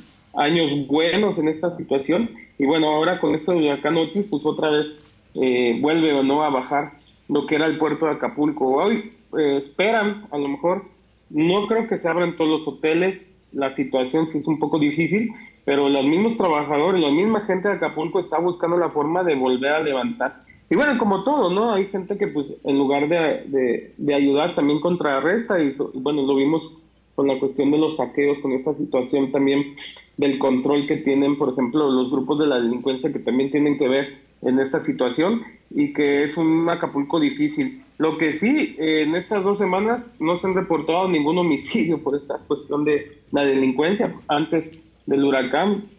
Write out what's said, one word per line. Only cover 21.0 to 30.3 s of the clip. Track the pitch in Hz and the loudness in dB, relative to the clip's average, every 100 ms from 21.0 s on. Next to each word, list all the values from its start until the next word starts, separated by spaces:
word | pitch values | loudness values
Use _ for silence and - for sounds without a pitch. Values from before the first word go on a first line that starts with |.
| 220 190 | 2 0
todo, | 220 294 185 | 0 0 2
¿no? | 190 233 | 0 0
Hay | 196 196 | 0 -2
gente | 196 180 196 | -4 -6 -4
que, | 190 | -4
pues, | 147 135 - | -4 -6 -6
en | - 139 | -2 0
lugar | 139 143 147 | 2 2 0
de, | 170 156 - - | 0 0 -2 -4
de, | 139 127 110 - - | -2 0 -2 -6 -6
de | 147 | -2
ayudar, | 143 139 139 175 175 | 2 2 2 0 0
también | 147 147 | 0 2
contrarresta, | 170 175 151 135 147 226 226 185 | 0 0 0 0 0 0 0 0
y, | 143 131 127 | 0 -2 -6
y | 131 | -6
bueno, | 135 147 | -4 0
lo | 135 | 0
vimos | 139 139 160 156 - - _ _ | 2 2 0 -4 -16 -20 _ _
con | - 139 | -2 0
la | 131 | 0
cuestión | 135 135 143 | -2 0 2
de | 151 | 2
los | 156 156 | 2 0
saqueos, | 120 143 143 143 | -4 0 0 0
con | 139 | -2
esta | 127 143 | -2 -2
situación | 143 147 131 127 143 135 | -4 -2 -2 0 0 0
también | 143 139 139 143 - - - - - | 2 2 2 -2 -8 -18 -20 -16 -2
del | 139 | 0